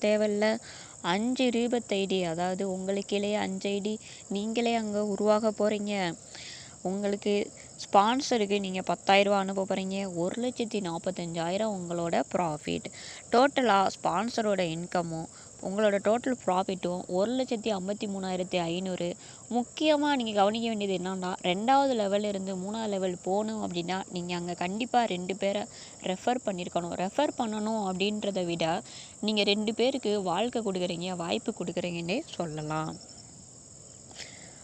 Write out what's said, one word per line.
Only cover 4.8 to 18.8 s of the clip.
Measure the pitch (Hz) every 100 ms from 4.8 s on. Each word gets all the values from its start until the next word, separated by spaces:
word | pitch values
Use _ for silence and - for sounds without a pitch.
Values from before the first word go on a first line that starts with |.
| 220 208 208
உருவாக | 196 208 214 226
போறீங்க. | 208 208 214 208 202 180 165 - - - - - -
உங்களுக்கு | 180 190 202 202 208 202 - - - -
ஸ்பான்சருக்கு | - 202 208 254 - 247 202 202
நீங்க | 190 185
பத்தாயிரம் | - 175 - 196 202
ரூபாய் | 202 190
அனுப்ப | 196 190
போறீங்க. | 190 190 190 196 170
ஒரு | 175 -
லட்சத்தி | 247 - 226 214
நாற்பத்தஞ்சாயிரம் | 180 170 - 185 175 165 165 196 220
உங்களோட | 196 175 175 170 202 269
ப்ராஃபிட். | 185 175 151 - 170 - - - - -
டோட்டலா | 233 277 277 247 196 196
ஸ்பான்சரோட | - - 170 233 - 214 190 175
இன்கமும் | 160 180 180 170 160 165 - - -
உங்களோட | - 196 214 202
டோட்டல் | 202 233 262 247 -
ப்ராஃபிட்டும் | 180 196 185 175 180 -
ஒரு | 180 208
லட்சத்தி | 254 254 233 220
ஐம்பத்தி | 196 185 208 214
மூணாயிரத்தி | 196 190 185 185 185
ஐந்நூறு. | 165 170